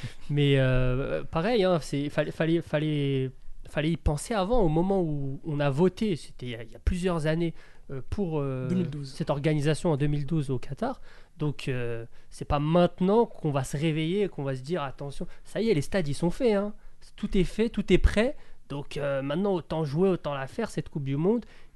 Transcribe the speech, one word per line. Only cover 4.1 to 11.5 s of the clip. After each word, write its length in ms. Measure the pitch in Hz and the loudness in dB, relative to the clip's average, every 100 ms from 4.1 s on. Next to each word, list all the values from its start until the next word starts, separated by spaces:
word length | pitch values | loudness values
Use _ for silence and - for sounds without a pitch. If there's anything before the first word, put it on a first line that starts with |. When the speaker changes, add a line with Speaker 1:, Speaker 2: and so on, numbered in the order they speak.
| 147 - 220 | 0 0 0
Speaker 2:
avant, 260 | 185 247 | 2 4
au 80 | 170 | 4
moment 320 | 160 185 196 | 4 2 2
où 400 | 165 143 139 139 | 2 -2 -4 -6
on 160 | - 143 | -4 0
a 120 | 143 | 2
voté, 440 | 135 185 - 220 156 | 4 2 2 -2 -2
c'était 300 | - - 123 | -8 -12 -10
il 60 | |
y 40 | 117 | -10
a, 80 | |
il 80 | 117 | -12
y 40 | - | -4
a 40 | |
plusieurs 460 | - 180 185 170 151 | 0 2 2 2 2
années, 300 | 160 170 - - - - | 0 0 -4 -12 -16 -12
euh, 100 | 135 - | -10 -4
pour, 300 | - 180 151 | -2 0 0
euh, 280 | 139 127 131 | -2 -2 -2
Speaker 3:
Deux 80 | 185 | -2
mille 140 | 160 | -2
douze. 240 | 147 135 | -6 -8
Speaker 2:
cette 160 | - 160 | -6 -2
organisation 640 | 143 151 151 147 147 175 | 0 2 2 2 2 2
en 60 | 143 | 2
deux 100 | 147 | 2
mille 180 | 147 139 | 0 0
douze 240 | 165 135 | 0 0
au 80 | 127 | -2
Qatar. 440 | - 139 240 240 - - - - | -4 -4 -4 -6 -12 -16 -16 -6
Donc, 300 | 151 | -4